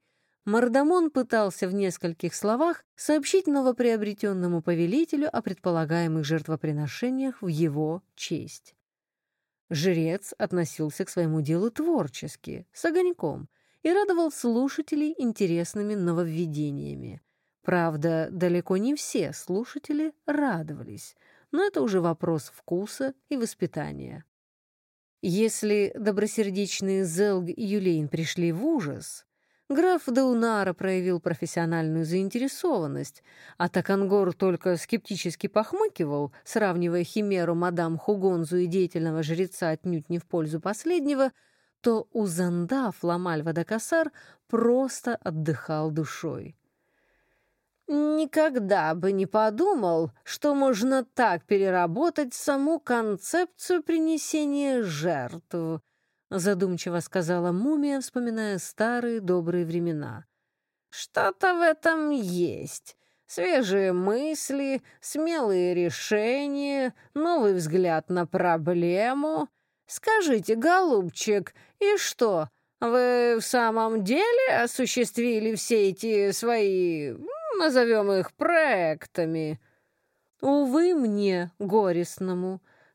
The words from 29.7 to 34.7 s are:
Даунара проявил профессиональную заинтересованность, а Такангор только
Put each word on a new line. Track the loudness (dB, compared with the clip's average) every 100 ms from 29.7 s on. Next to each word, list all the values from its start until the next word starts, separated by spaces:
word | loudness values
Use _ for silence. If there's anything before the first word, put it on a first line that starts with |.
| 2 4 2 2
Даунара | 2 4 4 2 2 0
проявил | -2 -2 0 0 0
профессиональную | -2 -4 -4 -2 0 0 0 -2 0
заинтересованность, | -2 -2 -2 -4 -2 -2 0 -2 -4 -8 -14 _ -20 -20 -6
а | -2
Такангор | 0 0 0 2 2 2
только | 2 0 2 0